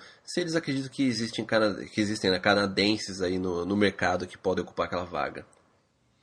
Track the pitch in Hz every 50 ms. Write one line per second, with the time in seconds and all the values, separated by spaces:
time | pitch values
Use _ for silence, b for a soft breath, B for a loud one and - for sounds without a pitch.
0 | B B B B _ - - 180 175 165 160 165 - - 139 135 131 127 - -
1 | 139 131 117 107 117 110 - - 110 - 113 110 110 107 92 - 65 - - -
2 | 107 101 107 104 - 95 92 90 - 104 101 101 101 98 95 - 98 104 110 104
3 | - - 95 95 92 87 92 92 92 92 87 85 87 90 101 104 104 98 95 -
4 | 95 90 90 92 92 92 - - - 95 92 90 87 - - - 87 - - 87
5 | 90 87 87 73 67 69 73 69 - - _ _ _ _ _ _ _ _ _ _
6 | _ _ _ _